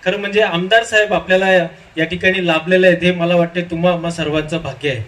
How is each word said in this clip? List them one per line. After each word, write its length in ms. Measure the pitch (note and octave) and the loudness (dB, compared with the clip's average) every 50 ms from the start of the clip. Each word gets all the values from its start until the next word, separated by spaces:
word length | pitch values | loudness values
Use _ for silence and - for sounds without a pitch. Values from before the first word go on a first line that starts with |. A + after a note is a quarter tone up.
| - | -2
खरं 160 | F#3 F#3+ G#3 | -4 -4 -4
म्हणजे 220 | G3+ G3 F#3+ G#3 A3 | -6 -2 0 0 0
आमदार 420 | G3 E3+ E3+ F3+ F#3 G#3+ A3+ - | 0 0 -4 -2 2 2 2 2
साहेब 280 | - A3 G#3+ G#3 G#3 G3+ | 2 0 0 0 2 -2
आपल्याला 360 | E3+ - F#3+ F#3 F#3+ F#3+ F#3+ F#3+ F#3 E3+ E3 - - - - _ | -4 0 0 0 2 4 4 4 2 2 0 -8 -16 -20 -12 _
या 80 | D#3 D#3+ | -4 -4
ठिकाणी 420 | E3 F#3 F3 F#3 F#3 F#3 F#3+ F3+ | -4 -4 -2 0 0 0 0 0
लाभलेले 400 | E3+ D#3+ D#3+ D#3+ E3+ F#3 F#3 F#3 | 0 0 0 0 2 2 4 6
आहेत, 160 | F#3 F3 F3 F3 | 4 4 4 2
हे 100 | F3+ F3+ | 0 0
मला 240 | F3+ E3+ E3+ F3 | 0 0 2 2
वाटते 260 | F3 E3+ E3+ - F3+ F3 | 2 2 0 -2 -6 -6
तुम्हा 300 | F3 E3+ E3 E3+ F3+ F3+ | -6 -6 0 0 0 0
आम्हा 180 | E3+ E3 E3+ | 0 -4 -6
सर्वांचं 520 | E3 - D#3 D3+ D3+ D#3 D3+ D3+ E3+ E3 - | -6 -4 -4 -2 -2 -2 -2 -2 -6 -6 -6
भाग्य 280 | C#3 B2+ - - D3 | -8 -12 -6 -6 -4
आहे. 120 | B2+ A2+ G#2 | -4 -4 -8